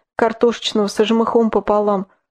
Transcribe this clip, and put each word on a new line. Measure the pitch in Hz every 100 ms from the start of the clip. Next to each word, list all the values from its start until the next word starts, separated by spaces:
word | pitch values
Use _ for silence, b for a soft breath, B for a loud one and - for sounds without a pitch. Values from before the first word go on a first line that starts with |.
| b -
картошечного | 226 220 240 220 - 214 202
со | -
жмыхом | 214 226 226 233 226
пополам. | 208 202 208 208 196 202 _ _